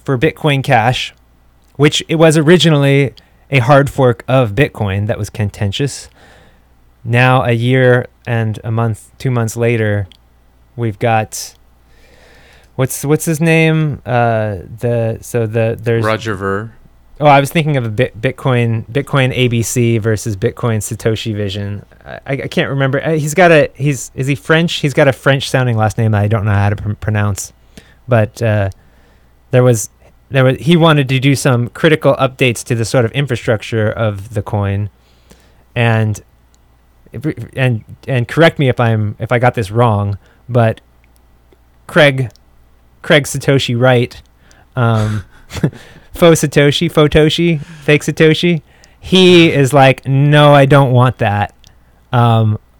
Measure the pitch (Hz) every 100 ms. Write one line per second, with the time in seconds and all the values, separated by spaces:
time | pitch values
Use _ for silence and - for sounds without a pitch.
0 | - 127 160 - 151 139 135 123 110 127
1 | - - _ _ _ _ _ - 147 -
2 | - 160 165 160 147 180 170 147 139 139
3 | 131 - _ _ - 139 117 139 139 -
4 | 127 117 - 131 117 101 - - 104 98
5 | 107 107 104 - 104 - 101 - 139 -
6 | - _ - - _ _ _ _ _ _
7 | 117 120 127 127 120 117 120 131 127 123
8 | - _ - 117 110 104 117 113 117 104
9 | - - 135 123 113 120 117 117 107 101
10 | 95 _ _ _ _ _ _ - 113 101
11 | 120 113 110 - - - _ _ _ _
12 | _ _ _ - - - _ - 131 -
13 | 139 151 - 147 165 160 160 160 151 -
14 | - 123 117 110 107 95 - 110 120 120
15 | 113 107 - 120 113 113 113 113 113 117
16 | 110 110 113 95 98 98 113 - - _
17 | _ - 147 139 139 170 151 139 117 104
18 | 127 104 127 - 139 123 117 113 - 135
19 | 143 139 127 120 123 117 107 127 117 117
20 | 110 107 117 98 117 - 123 110 - 110
21 | 113 107 113 104 101 101 101 104 - -
22 | 69 62 - 135 131 - 139 139 135 139
23 | 151 160 147 147 175 156 139 - 143 131
24 | - - 131 139 - 160 170 - 147 131
25 | 143 - 143 135 - 135 127 110 110 -
26 | 110 107 104 110 107 101 101 101 104 101
27 | - 107 104 98 - _ _ - - _
28 | - 120 107 - 117 104 98 - _ _
29 | _ _ _ _ _ 127 123 117 - _
30 | _ _ - 135 131 131 135 175 165 147
31 | 127 135 135 135 147 120 120 - 165 156
32 | 143 131 131 127 131 110 - 117 113 131
33 | 113 135 143 120 - 107 - 113 104 -
34 | 113 98 98 107 - 107 98 98 104 _
35 | _ _ _ _ _ _ _ 123 117 110
36 | 110 104 - _ _ _ _ _ _ _
37 | _ - 147 - 113 - 127 113 - -
38 | - 127 117 - 165 - 135 120 117 110
39 | 104 - 113 123 123 - 98 113 120 104
40 | 101 101 _ _ - 120 113 107 _ _
41 | _ _ _ _ _ _ _ _ - 175
42 | 143 131 123 - _ _ _ _ _ _
43 | - 156 139 139 - 139 - 117 127 123
44 | 123 - - _ _ _ _ 131 117 110
45 | 107 107 - - - - - - - -
46 | - - 170 160 147 151 143 - 170 -
47 | 147 156 156 160 170 156 151 - - 151
48 | - 147 160 156 175 165 - _ _ _
49 | - 190 180 175 165 139 135 139 135 127
50 | 131 135 147 147 147 143 139 143 135 123
51 | 123 - 110 104 101 _ - _ _ _
52 | - 123 117 113 110 107 _